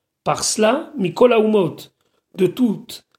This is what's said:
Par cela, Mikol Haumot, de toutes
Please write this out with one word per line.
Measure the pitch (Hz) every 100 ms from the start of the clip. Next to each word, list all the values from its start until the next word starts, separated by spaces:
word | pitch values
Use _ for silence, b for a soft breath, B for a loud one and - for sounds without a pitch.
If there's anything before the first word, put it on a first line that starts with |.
| _ _
Par | - 147
cela, | - - 214 269 - 285
Mikol | 180 - 247
Haumot, | 226 220 214 165 - - _ _ _ _
de | - 180
toutes | 180 247 190 - - _